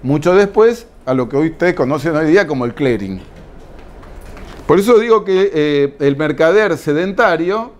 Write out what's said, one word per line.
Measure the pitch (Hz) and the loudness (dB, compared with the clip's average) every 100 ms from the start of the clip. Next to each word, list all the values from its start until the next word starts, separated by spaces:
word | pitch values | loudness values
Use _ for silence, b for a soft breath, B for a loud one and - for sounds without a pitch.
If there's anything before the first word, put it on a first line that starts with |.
mucho | 127 151 175 190 | 0 0 4 4
después, | 202 214 226 226 - - - | 2 4 2 2 -12 -14 -4
a | |
lo | 131 117 | -4 -2
que | 135 | -2
hoy | 160 | -2
ustedes | 160 175 | 0 -2
conocen | 175 131 147 151 151 | 0 -2 -2 -2 -2
hoy | 156 | 2
día | 185 170 | 2 2
como | 139 | -4
el | 120 | -6
clearing. | 117 139 110 98 92 - - - - - - - - - - - - - - - | -2 -2 -2 -6 -12 -14 -20 -20 -20 -20 -20 -20 -20 -20 -20 -20 -20 -18 -16 0
Por | 165 | 0
eso | 202 233 | 4 2
digo | 233 220 196 | 4 0 2
que, | 190 196 | 0 0
eh, | 156 147 143 143 - | 0 0 0 -2 0
el | 143 139 | -2 0
mercader | 151 139 160 202 208 160 | -4 0 2 2 0 -2
sedentario | - 147 190 196 226 165 175 214 240 - | -2 -2 -2 0 0 0 -2 -4 -8 -16